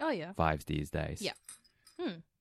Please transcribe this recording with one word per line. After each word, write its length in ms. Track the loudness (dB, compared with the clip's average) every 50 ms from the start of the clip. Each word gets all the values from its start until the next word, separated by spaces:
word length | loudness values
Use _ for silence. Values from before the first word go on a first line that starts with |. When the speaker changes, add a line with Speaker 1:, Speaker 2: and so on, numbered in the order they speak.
Speaker 1:
Oh, 100 | 0 2
yeah. 220 | 2 0 -2 -4
Speaker 2:
vibes 320 | 2 4 4 4 4 2 0
these 260 | 0 0 0 0 0
days. 320 | 0 -2 -2 -2 -4 -4
Speaker 1:
Yeah. 100 | -4 -4 -4 -6 -14 -20 -20 -20 _ _ _ _ _ -20 -10 -6
Hmm. 180 | -4 -4 -4 -6 -12 _ _ -8